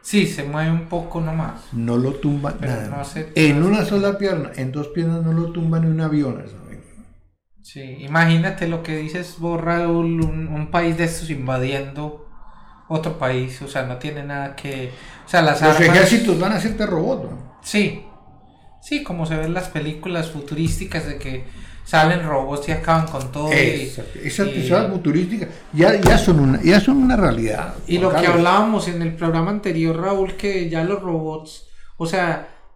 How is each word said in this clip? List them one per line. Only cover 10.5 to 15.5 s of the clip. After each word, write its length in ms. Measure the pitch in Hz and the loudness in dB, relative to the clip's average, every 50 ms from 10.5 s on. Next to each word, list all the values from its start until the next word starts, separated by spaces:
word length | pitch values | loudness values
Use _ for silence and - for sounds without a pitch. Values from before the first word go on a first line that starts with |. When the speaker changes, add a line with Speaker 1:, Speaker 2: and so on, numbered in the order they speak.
| 156 151 151 - | -6 -6 -6 -2
Speaker 1:
país 260 | - 175 170 170 160 | 0 0 2 2 0
de 60 | 160 170 | 0 0
estos 260 | 165 160 - - 156 | -2 -2 -6 -6 -6
invadiendo 960 | 151 131 127 127 131 127 127 135 139 139 139 139 - 147 147 151 151 - - - - - - - - - - - - - - | -6 -6 -4 -2 -2 -2 -2 -2 -2 -4 -6 -8 -8 -10 -10 -10 -10 -12 -16 -18 -18 -18 -18 -18 -20 -20 -20 -20 -20 -20 -10
otro 320 | - 160 156 160 165 160 - | -6 -6 -4 -4 -4 -6 -4
país, 420 | 143 127 127 127 127 127 - - | -2 -2 0 -2 -2 -4 -8 -12
o 60 | 143 | -14
sea, 160 | 139 - 143 127 | -8 -6 -6 -4
no 140 | 123 123 | -4 -8
tiene 260 | 127 - 151 147 147 143 | -8 -8 -10 -8 -8 -10
nada 320 | 143 143 139 139 135 139 | -8 -8 -6 -8 -8 -10
que, 340 | - - 143 135 131 127 127 127 - - - - - - | -10 -10 -8 -8 -8 -8 -10 -12 -14 -18 -20 -20 -20 -10
o 40 | - | 0
sea, 120 | - 175 | 2 4
las 200 | 165 151 | 4 4